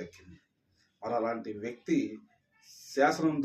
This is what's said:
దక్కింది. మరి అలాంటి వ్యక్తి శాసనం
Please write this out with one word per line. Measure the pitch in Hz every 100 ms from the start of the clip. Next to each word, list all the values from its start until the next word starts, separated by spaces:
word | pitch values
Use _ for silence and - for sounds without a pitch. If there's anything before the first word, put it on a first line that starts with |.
దక్కింది. | 87 - 90 87 _ _ _ _ _ _
మరి | 110 117
అలాంటి | 113 113 113 104
వ్యక్తి | 117 123 - 151 107 - - _ _ _ - - -
శాసనం | - 143 - 160 151